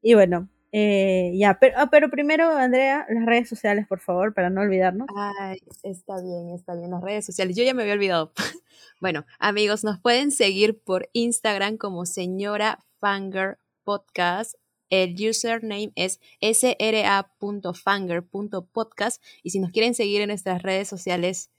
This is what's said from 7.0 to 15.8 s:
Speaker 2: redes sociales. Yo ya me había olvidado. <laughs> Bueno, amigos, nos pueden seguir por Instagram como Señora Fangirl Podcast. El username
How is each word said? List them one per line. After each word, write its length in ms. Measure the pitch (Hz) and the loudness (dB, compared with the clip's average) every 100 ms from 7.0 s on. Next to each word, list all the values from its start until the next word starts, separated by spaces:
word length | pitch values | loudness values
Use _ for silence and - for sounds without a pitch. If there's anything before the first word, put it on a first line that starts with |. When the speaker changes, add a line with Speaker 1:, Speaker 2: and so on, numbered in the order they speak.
Speaker 2:
redes 220 | 180 208 208 | -6 -8 -8
sociales. 300 | 185 190 180 | -4 -4 0
Yo 60 | |
ya 100 | 247 | 0
me 80 | 254 | 0
había 100 | 208 | -2
olvidado. 400 | 208 196 170 156 - | 0 0 0 -2 -6
<laughs> 300 | - 339 _ _ - _ | -8 -10 _ _ -20 _
Bueno, 260 | 185 160 - _ | -4 -4 -8 _
amigos, 440 | 208 208 208 214 | -2 2 0 0
nos 160 | 214 196 | -2 -2
pueden 300 | 240 240 285 | 2 2 2
seguir 500 | 285 202 190 214 220 | 2 2 4 2 0
por 300 | - 185 - | -4 -4 -2
Instagram 640 | 233 233 226 220 202 196 220 | -2 0 0 -2 -2 -2 -4
como 280 | 202 180 175 | -8 -8 -8
Señora 720 | - 180 185 202 208 214 - _ _ | -6 -6 -4 -4 -2 -2 -4 _ _
Fangirl 580 | 202 196 196 190 190 - _ _ | -2 -2 -4 -4 -4 -6 _ _
Podcast. 680 | - 202 _ - 175 185 233 - _ _ _ | -6 -6 _ -2 -2 -2 -8 -14 _ _ _
El 240 | 190 185 175 214 | 0 2 0 -2
username 640 | 220 233 226 220 202 | -2 -2 -4 -6 -8